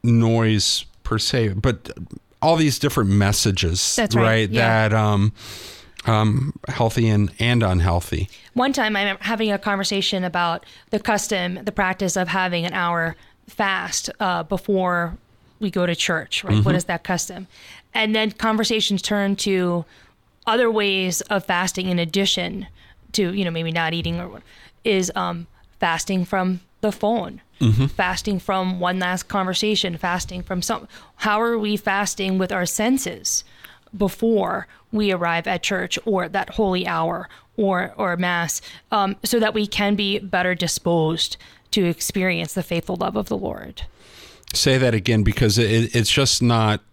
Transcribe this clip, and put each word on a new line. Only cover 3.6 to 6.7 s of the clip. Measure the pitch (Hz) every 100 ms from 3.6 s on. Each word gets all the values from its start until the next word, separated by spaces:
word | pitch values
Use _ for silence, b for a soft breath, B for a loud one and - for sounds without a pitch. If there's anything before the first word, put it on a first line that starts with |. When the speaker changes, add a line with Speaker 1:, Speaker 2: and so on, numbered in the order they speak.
| 87 90 - -
Speaker 2:
That's | 220
right, | 110
Speaker 1:
right? | 113 110 107
Speaker 2:
yeah. | 110 113 113 110
Speaker 1:
That, | 110
um, | 107 104 107 B B B B B B B
um, | - 110 110 117 139 -
healthy | -